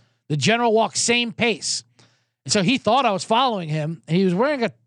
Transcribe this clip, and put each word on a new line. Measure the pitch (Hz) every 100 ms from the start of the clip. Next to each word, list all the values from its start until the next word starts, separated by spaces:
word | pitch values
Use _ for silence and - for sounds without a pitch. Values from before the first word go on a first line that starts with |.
| _ _ -
The | 147
general | 131 233 240
walk, | 180 165 -
same | - 240 240
pace. | - 233 180 - - - _ _ _ _ _
And | 139
so | 208
he | 175 262
thought | - 254 247
I |
was | 190
following | - 220 262 208 160
him. | 156 151 165 -
And | 170
he |
was | 190
wearing | 175 269 285
a | 226 -